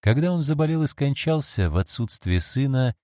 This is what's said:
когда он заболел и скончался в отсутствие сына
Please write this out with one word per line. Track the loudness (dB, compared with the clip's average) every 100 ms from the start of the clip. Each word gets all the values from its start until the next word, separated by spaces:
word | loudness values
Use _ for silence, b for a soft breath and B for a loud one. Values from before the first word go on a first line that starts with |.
когда | 2 2 2
он | 0
заболел | 0 0 0 2
и | 0
скончался | 0 -2 -2 0 0 -2 0 0
в | 2
отсутствие | -2 -4 -4 -4 0 0
сына | 0 0 0 2 0 -2